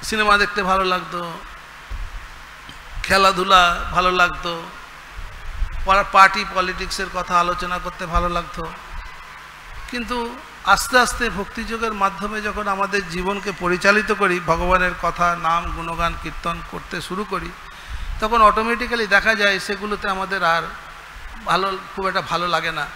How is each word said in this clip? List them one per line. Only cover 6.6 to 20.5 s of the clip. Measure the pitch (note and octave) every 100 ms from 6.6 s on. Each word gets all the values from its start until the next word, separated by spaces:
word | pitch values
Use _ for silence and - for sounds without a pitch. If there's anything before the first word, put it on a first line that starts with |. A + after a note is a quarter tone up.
| F3+ F3+ F#3 - F#3+
কথা | F#3 F3+ F3+
আলোচনা | F3 F3 F3+ F3+
করতে | F3 - F3+
ভালো | E3+ F3
লাগতো। | F3 E3 - E3 E3+ - - - - - - - - - - -
কিন্তু | B3 G#3+ B3 A#3 B3+ - - -
আস্তে | G3 - B3+
আস্তে | A#3+ - A#3
ভক্তিযোগের | F3+ G3 - G#3+ A3+ A3+
মাধ্যমে | G#3+ G3 F3+ G#3 G#3+
যখন | G#3 G3+ G3+
আমাদের | G3 G3 G3 F3+
জীবনকে | E3+ F#3 G3+ G3+ F3
পরিচালিত | F3 F3+ G3 G#3 G#3
করি | G3+ G3 F3+
ভগবানের | E3 E3 F3 F#3 F3+ F3
কথা, | E3+ E3+ F3 E3+
নাম, | E3 E3+ F3+ E3
গুণগান, | E3 E3 E3+ E3
কীর্তন | E3 D3 F3 E3+ -
করতে | F3 - F#3
শুরু | - F3+
করি, | G#3 F#3 E3 - - - - - - -
তখন | G#3+ A#3
automatically | G#3 G#3 A3+ A#3 A#3+ A#3 G#3+
দেখা | G3+ G3+ A3
যায় | G3+ F#3+
সেগুলোতে | - G3 G#3 G3+ G#3+
আমাদের | F#3+ F#3+ G3
আর | F3